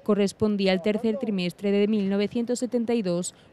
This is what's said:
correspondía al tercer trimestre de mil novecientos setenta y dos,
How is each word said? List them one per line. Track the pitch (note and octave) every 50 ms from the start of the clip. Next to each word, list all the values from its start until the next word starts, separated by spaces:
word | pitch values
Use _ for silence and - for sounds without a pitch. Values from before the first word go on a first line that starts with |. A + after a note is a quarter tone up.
| -
correspondía | - G#3 G3 G3+ F#3+ - - A3 G#3+ G#3 G3 G3 F#3 F#3
al | F#3 F#3+
tercer | G#3+ G#3 G#3 - A3 G#3+
trimestre | - - G#3+ G3+ F#3+ F3+ F3 E3+ - G#3 G3+
de | G3 G3+ G#3 G#3
mil | A3 G#3+ G3 G3
novecientos | G3 G3 G#3 G3+ - A#3+ A#3+ A3+ B3 A#3+
setenta | B3+ A3+ - A#3+ A3+ A3 A#3
y | A#3+
dos, | G3+ F#3 F3 F3 F3+ - - - - -